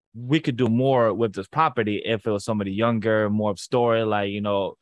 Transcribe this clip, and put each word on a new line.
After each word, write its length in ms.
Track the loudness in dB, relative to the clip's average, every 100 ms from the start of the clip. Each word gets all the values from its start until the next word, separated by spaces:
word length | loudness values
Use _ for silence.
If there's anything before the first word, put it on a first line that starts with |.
| _
we 240 | -14 -2 0
could 180 | 0 0
do 120 | 0
more 440 | 2 2 4 2
with 200 | 2 -2
this 140 | -4 -6
property 520 | 0 0 0 -2 -2
if 200 | -2 -4
it 60 | -2
was 140 | -4
somebody 260 | -2 -4 -4
younger, 560 | 0 0 2 2 2 2
more 220 | 0 -2
of 80 | -4
story, 460 | -2 0 2 2
like, 260 | 0 0 -2
you 100 | -4
know, 340 | -2 -2 -2 -8